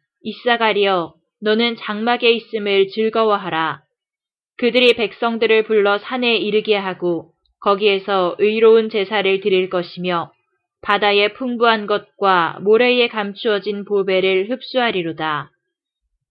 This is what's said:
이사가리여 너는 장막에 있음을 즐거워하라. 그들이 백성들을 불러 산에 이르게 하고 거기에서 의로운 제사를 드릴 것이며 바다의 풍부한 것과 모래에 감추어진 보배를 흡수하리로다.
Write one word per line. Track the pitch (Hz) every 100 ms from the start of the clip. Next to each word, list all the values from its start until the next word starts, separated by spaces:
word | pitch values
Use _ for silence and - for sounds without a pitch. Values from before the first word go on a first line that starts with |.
| _ _
이사가리여 | 220 - 247 233 220 202 196 185 160 _ _ -
너는 | 214 214 233 233
장막에 | - 208 233 240 233
있음을 | 226 - 220 202 196 190
즐거워하라. | 220 220 226 220 202 185 160 160 147 _ _ _ _ _ _ _ -
그들이 | 240 240 247
백성들을 | 240 202 - 233 226 220 220
불러 | 220 214 202 202
산에 | - 254 240 220
이르게 | 208 214 214 202
하고 | 196 180 180 165 - _ _ _
거기에서 | 208 196 208 196 196 190 180 -
의로운 | 214 220 226 226 220
제사를 | 214 190 214 190 196
드릴 | 202 185 185
것이며 | 185 175 175 180 170 160 _ _ _ _ _
바다의 | - 202 208 202 208
풍부한 | - 254 233 233 220 208
것과 | 208 202 - 196 180 160 -
모래에 | 190 226 247 247 220
감추어진 | 220 202 202 233 208 196 202 202
보배를 | 202 190 185 190 190 208
흡수하리로다. | 254 - 254 233 185 165 156 156 147 143 _ _ _ _ _ _ _ _